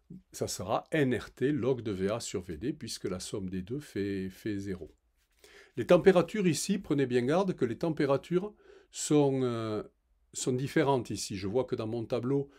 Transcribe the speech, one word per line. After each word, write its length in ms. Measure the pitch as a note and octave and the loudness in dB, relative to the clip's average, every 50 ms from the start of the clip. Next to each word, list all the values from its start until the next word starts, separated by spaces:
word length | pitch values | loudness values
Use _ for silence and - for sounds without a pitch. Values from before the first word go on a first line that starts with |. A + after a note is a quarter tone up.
| _ - F3+ - - _ | _ -20 -20 -20 -20 _
ça 160 | - - A#2 G#2 | -8 -6 -6 -6
sera 380 | - - G#2+ G#2 A#2 B2 - - | -6 -6 -4 -2 -2 -2 -2 0
N 220 | - D#3+ C#3+ B2+ B2 | 0 2 2 2 2
R 180 | G2 - - | 0 -2 -6
T 200 | - - B2+ C3+ | -6 -2 0 0
log 300 | D3+ C3+ G#2 B2+ C#3 A#2+ | 0 0 0 0 0 -2
de 100 | G#2+ A2+ | -2 -4
V 180 | G2+ F#2 F#2+ G2 | -2 0 0 0
A 120 | G#2+ A#2 | 0 -2
sur 200 | - - - G2+ | -4 -6 -6 -6
V 140 | F#2 - F2 | -6 -6 -8
D, 160 | D2+ F#2+ C3 | -6 -6 -6
puisque 320 | E3 D#3 - A#2 - - - | -6 -6 -8 -10 -10 -6 -6
la 160 | A2 F#2 F#2 | -6 -6 -6
somme 300 | - - - A2 F#2+ F#2 | -6 -6 -8 -6 -6 -4
des 120 | F2+ F#2 | -6 -6
deux 200 | F2+ - A#2+ D3 | -6 -6 -6 -8
fait, 480 | D3 - - G#2 G2 G2+ G2 G2 F#2+ F#2+ | -8 -8 -6 -4 -4 -2 -2 -4 -4 -6
fait 280 | F#2 - - A2+ G#2 G2 | -8 -8 -6 -6 -4 -4
zéro. 360 | G2 G2+ F#2+ F2 E2 D2+ - _ _ _ _ _ _ _ _ _ - - - - - - - | -4 -6 -8 -8 -10 -14 -18 _ _ _ _ _ _ _ _ _ -20 -20 -20 -20 -20 -12 -6
Les 100 | - A2+ | -2 2
températures 640 | - F3 F3+ - F#3+ F#3+ F3+ E3+ - - G#3+ G3 F3+ | 6 6 6 8 8 6 6 6 2 0 0 2 2
ici, 300 | D3 - - - G3 G3 | 2 2 0 0 -2 -2
prenez 280 | - - D3+ C#3 C#3 | 0 0 0 2 2
bien 200 | B2 B2 B2 A#2+ | 2 2 2 2
garde 280 | B2+ D3+ F3+ G3+ F#3 E3 | 4 2 2 2 0 0
que 120 | - C#3 | 0 0
les 120 | A#2 A2+ - | -2 -2 -2
températures 760 | - E3+ D#3 - D3+ C3+ C#3 C3+ - - E3+ F3+ F#3 G#3 - _ _ - - - - _ | -2 -2 0 0 2 2 2 0 0 0 -2 -2 -2 -2 -8 _ _ -20 -20 -20 -20 _
sont, 500 | - - - - D3+ D3 D3 C#3 C3+ C3+ C3 | -12 -6 0 4 6 6 6 6 4 2 0
euh, 400 | B2 A#2+ A#2 A2+ A2 G#2+ G#2 - - _ _ _ _ _ _ _ _ | 0 0 -2 -2 -2 -2 -4 -4 -6 _ _ _ _ _ _ _ _
sont 220 | - - - D3+ B2+ | -10 -6 -2 -2 -2
différentes 560 | B2+ C#3 C3+ - E3 D3+ C3+ C#3 B2+ A2 - | -2 -2 0 2 2 4 4 4 2 0 -2
ici. 260 | A2 F#2+ - - A2+ | -6 -6 -6 -6 -6
Je 120 | F#2+ F#2+ G2 | -4 -4 0
vois 180 | G2+ B2+ B2+ | 0 0 0
que 100 | - B2+ | 0 -2
dans 120 | A2+ A2+ A2 | -4 -2 -2
mon 180 | A2+ A#2 A#2 | -4 -4 -4
tableau, 440 | A2+ C3 A#2 A2+ B2+ C#3 C#3+ C#3 C#3+ - | -2 -2 -2 0 0 0 0 -2 -4 -10